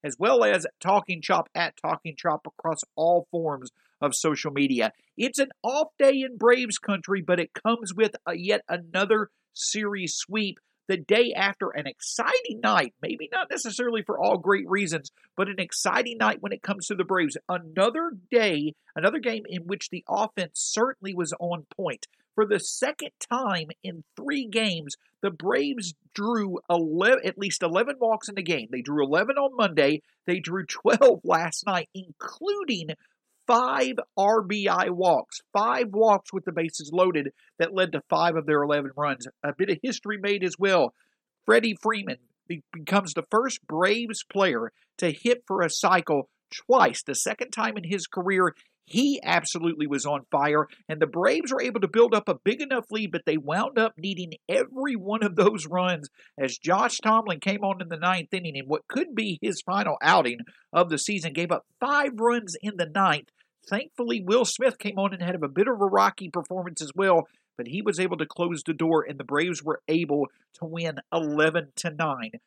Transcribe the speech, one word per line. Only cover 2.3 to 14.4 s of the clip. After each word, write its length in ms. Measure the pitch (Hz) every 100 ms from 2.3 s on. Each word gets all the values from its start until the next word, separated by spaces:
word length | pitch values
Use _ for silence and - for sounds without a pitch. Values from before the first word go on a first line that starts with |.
| 156 151
across 320 | - 165 160 - -
all 320 | 165 175 170
forms 420 | 175 160 139 127 _ _ _
of 160 | 143 -
social 360 | 160 147 156
media. 420 | 143 139 123 110 _ _ -
It's 220 | 240 254
an 100 | 269 -
off 280 | - 277 311 _
day 220 | 277 269
in 160 | 262 233
Braves 400 | 233 247 247 -
country, 440 | - 196 175 196
but 180 | 170 175
it 140 | 170
comes 400 | - 220 233 202
with 220 | 180 214 208 -
a, 100 | 175
yet 260 | 180 208 -
another 600 | 180 165 180 196 220 202 _ _
series 600 | - - 214 208 202 170 -
sweep 440 | - 214 202 - _ _ -
the 100 | 185
day 360 | 147 214 247 -
after 340 | 196 196 190
an 160 | 147 135
exciting 760 | - - - 233 508 480 220
night, 300 | 226 196 127 _
maybe 260 | - - -
not 180 | 370 -
necessarily 500 | - 233 196 247 226
for 160 | 202 -
all 200 | 190
great 320 | 208